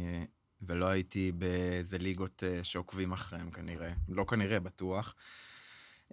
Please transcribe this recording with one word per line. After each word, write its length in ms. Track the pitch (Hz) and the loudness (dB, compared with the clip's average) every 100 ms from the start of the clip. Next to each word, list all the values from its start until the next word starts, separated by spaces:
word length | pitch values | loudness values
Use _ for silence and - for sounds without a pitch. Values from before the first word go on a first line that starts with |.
| 87 87 80 _ _ - | -2 -2 -6 _ _ -12
ולא 240 | 90 87 92 | -2 2 4
הייתי 460 | 95 90 98 92 | 4 2 2 2
באיזה 680 | 87 90 90 90 90 90 92 | 2 2 4 4 2 0 0
ליגות, 460 | 92 90 95 - | 0 0 -2 -2
אה, 200 | 92 87 | -2 0
שעוקבים 500 | 87 87 - 95 90 | -2 -4 -4 -2 0
אחריהם 380 | 92 - 85 85 | 0 -4 -6 -8
כנראה. 400 | 82 82 82 85 87 87 | -8 -6 -4 -2 -2 0
לא 140 | 92 | 2
כנראה, 360 | 98 113 98 107 | 4 4 4 4
בטוח. 560 | 87 - 92 98 110 - - - - - - - - - - | 0 -4 0 0 -2 -8 -18 -18 -16 -18 -18 -20 -20 -20 -6